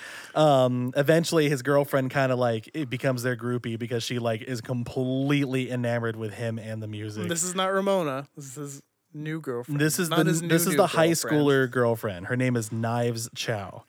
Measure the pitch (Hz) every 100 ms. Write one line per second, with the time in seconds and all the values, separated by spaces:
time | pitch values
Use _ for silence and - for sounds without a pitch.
0 | - - - 151 156 131 127 123 123 139
1 | 139 165 165 165 147 131 131 143 139 139
2 | 127 139 131 127 120 113 - 160 123 123
3 | 139 127 127 117 120 123 117 113 117 117
4 | - 120 117 113 127 120 123 123 117 135
5 | 127 131 139 143 135 131 123 123 120 120
6 | 117 110 107 120 117 113 110 110 107 104
7 | 107 104 175 170 180 185 190 196 196 190
8 | 151 131 139 156 135 143 143 139 _ _
9 | _ 151 156 160 139 120 120 143 156 170
10 | 165 165 160 160 170 165 175 - 175 165
11 | 165 160 123 151 143 135 127 127 117 113
12 | 110 90 113 123 127 120 110 113 113 120
13 | 120 113 117 - - 107 95 -